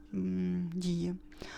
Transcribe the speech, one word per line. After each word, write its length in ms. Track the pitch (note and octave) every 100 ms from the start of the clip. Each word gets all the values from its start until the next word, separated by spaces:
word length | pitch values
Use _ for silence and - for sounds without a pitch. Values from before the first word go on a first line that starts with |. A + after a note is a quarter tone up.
| -
м, 580 | G3 F#3 F#3 - F2+ F2+ F3
дії. 400 | F3 E3+ F3 F#3 - - -